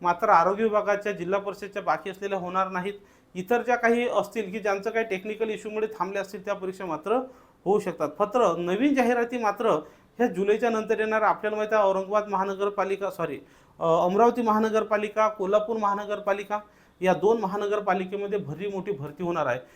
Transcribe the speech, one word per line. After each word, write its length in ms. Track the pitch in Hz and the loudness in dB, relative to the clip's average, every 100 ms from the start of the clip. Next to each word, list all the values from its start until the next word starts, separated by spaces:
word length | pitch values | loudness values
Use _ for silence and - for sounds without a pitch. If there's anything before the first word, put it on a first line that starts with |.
मात्र 280 | 175 175 214 | -2 0 4
आरोग्य 340 | 180 175 202 | 6 6 2
विभागाच्या, 480 | 226 208 202 202 208 | 2 2 0 -2 -2
जिल्हा 280 | 185 175 202 | -6 -2 -2
परिषदच्या 420 | 202 180 202 202 | -4 -10 -10 -8
बाकी 280 | 175 165 190 | -2 -2 -2
असलेल्या 300 | 185 202 196 | -8 -6 -4
होणार 300 | 180 185 190 | -4 -2 -2
नाहीत. 240 | 185 185 202 - _ _ 180 | -2 -6 -10 -16 _ _ -10
इतर 260 | 180 240 | -2 0
ज्या 140 | 226 240 | 0 2
काही 320 | 233 233 240 | 2 2 2
असतील 420 | 208 202 226 196 | 0 -2 -4 -6
की 80 | 214 | -4
ज्यांचं 300 | 202 196 214 | -2 -2 -2
काही 160 | 226 226 | -2 -2
टेक्निकल 440 | 185 214 214 220 | -4 -6 -6 -4
इश्यूमुळे 380 | 208 220 214 220 214 | -6 -6 -4 -4 -4
थांबले 200 | 180 196 | -4 -4
असतील, 240 | 190 202 185 | -6 -8 -6
त्या 80 | |
परीक्षा 320 | 196 185 185 190 | -6 -6 -8 -6
मात्र 340 | 151 196 240 254 - - _ - | -6 0 -2 -2 -12 -20 _ 0
होऊ 140 | 208 | 0
शकतात. 300 | 196 160 147 - | 0 -4 -4 -2
मात्र 360 | 208 254 214 170 | 0 2 2 2
नवीन 360 | 175 190 285 269 | 0 2 2 4
जाहिराती 420 | 233 233 233 240 | 2 2 0 -2
मात्र 320 | 220 202 226 156 - - _ - | -2 0 2 2 0 -18 _ 0
ह्या 80 | 233 | 0
जुलैच्या 420 | 180 196 214 240 | 2 2 2 2
नंतर 300 | 220 214 214 | 0 0 0
येणार. 220 | 220 220 | 0 2
आपल्याला 360 | 208 170 214 214 | 2 2 0 -2
माहिती 180 | 214 214 | 0 4
आहे 80 | |
औरंगाबाद 440 | 196 190 190 208 208 | 4 2 0 0 0
महानगरपालिका, 840 | 190 196 190 202 202 185 190 196 | -2 -2 -2 -2 0 -2 -2 -4
सॉरी, 280 | 180 165 139 - _ _ - | -4 -6 -6 -12 _ _ -2
अ, 80 | 165 165 | 2 4
अमरावती 380 | 175 202 233 233 | 4 6 4 4
महानगरपालिका, 880 | 233 214 220 214 214 214 208 214 214 | 2 2 4 2 2 0 0 0 0
कोल्हापूर 480 | 214 190 214 214 226 | 0 2 2 2 -2
महानगरपालिका 800 | 202 202 208 202 202 196 202 208 - _ _ - | -2 -2 -4 -4 -2 -2 -2 -6 -8 _ _ -2
या 120 | 185 | 0
दोन 260 | 180 196 233 | 4 4 2
महानगरपालिकेमध्ये 1000 | 196 202 208 208 196 185 185 196 202 202 | 0 -2 -2 -2 0 0 -2 -6 -4 -4
भरी 280 | 139 151 202 | -6 -8 -6
मोठी 240 | 196 180 | -6 -6
भरती 320 | 143 147 147 | -6 -8 -6
होणार 220 | 175 175 139 | -4 0 0
आहे, 140 | 123 - | -2 -4